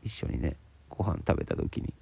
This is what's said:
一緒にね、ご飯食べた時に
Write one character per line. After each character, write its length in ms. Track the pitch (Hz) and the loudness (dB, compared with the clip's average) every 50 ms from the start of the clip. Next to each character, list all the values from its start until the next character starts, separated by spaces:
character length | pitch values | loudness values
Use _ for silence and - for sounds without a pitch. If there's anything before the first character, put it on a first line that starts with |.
| - | -6
一 100 | 110 - | -6 -4
緒 140 | - - | -2 -2
に 140 | - - - | 0 0 2
ね、 160 | - 76 71 - - - - - - - | 2 0 0 -2 -8 -20 -20 -20 -20 -18
ご 160 | - - 95 | -2 0 2
飯 140 | 98 82 78 | 2 2 0
食 200 | 78 - - - | 2 2 2 2
べ 60 | - | 2
た 100 | - 50 | 0 0
時 260 | - - - - - | 0 0 0 0 -2
に 140 | - - - - | -4 -4 -6 -8